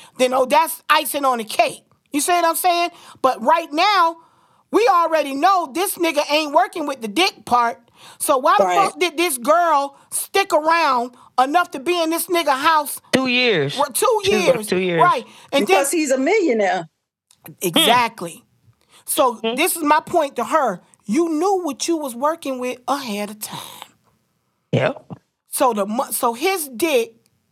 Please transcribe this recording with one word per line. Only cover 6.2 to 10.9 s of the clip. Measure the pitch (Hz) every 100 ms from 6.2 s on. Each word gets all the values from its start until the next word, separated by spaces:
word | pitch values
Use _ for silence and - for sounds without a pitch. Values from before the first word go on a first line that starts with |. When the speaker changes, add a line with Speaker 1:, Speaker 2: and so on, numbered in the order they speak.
| 294
Speaker 1:
ain't | 302 302
working | 302 381 359 285
with | 269
the | 226
dick | 202 381 - -
part. | 240 233 233 _ _ - -
So | - 277
why | 294 392
the |
Speaker 2:
Right. | 370 359 381
Speaker 1:
fuck | 302
did | 349 311
this | 349 254
girl | 233 330 339 294 277 - _
stick | - - 392 392
around | 330 311 339 302